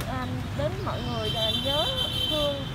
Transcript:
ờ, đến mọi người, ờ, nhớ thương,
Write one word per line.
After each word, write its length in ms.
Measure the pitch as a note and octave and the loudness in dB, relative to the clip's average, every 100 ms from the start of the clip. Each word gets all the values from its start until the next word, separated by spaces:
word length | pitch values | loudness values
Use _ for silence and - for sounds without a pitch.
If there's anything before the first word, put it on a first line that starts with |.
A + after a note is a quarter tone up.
| - | -2
ờ, 180 | B3+ B3+ B3+ - C4 | -2 -2 -4 -2 0
đến 140 | D4+ - - | 0 0 -2
mọi 160 | G#3+ | -2
người, 300 | A#3+ A3+ G#3+ A3+ | -2 -2 0 2
ờ, 160 | A3 A#3+ B3+ | 2 2 2
nhớ 200 | D4 F#4+ C5 B4+ - - | 2 2 2 0 2 2
thương, 360 | D4+ D4 C#4+ C#4 | 2 2 0 -2